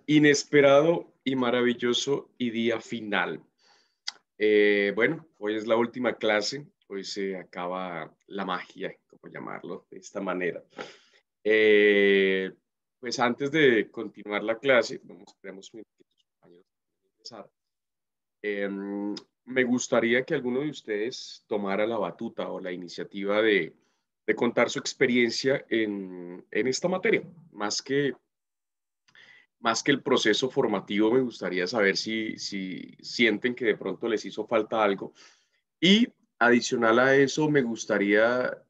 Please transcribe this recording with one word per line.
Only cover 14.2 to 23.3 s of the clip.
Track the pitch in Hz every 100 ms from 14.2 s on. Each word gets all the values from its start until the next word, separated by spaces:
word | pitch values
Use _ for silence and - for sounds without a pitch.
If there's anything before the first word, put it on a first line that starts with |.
| 104 104
la | 107 113
clase, | 139 123 110 -
vamos, | - 90 104
esperemos | _ 98 95 -
un | 113
minutito, | 101 _ _ _ _ _
compañeros, | 87 87 _ _ _ _
para | _
empezar. | _ - 110 95 _ _ _ _ _ _ _ _ _
Em, | 104 101 101 98 101 101 101 101 - _ -
me | 127
gustaría | 123 123 - 120 117 120
que | 135
alguno | 151 123 127
de | 151
ustedes | 135 - 104 117 127 - - -
tomara | 107 98 98 107
la | 113
batuta | 90 - 113 - 92
o | 92
la | 95
iniciativa | 90 87 - 82 98 98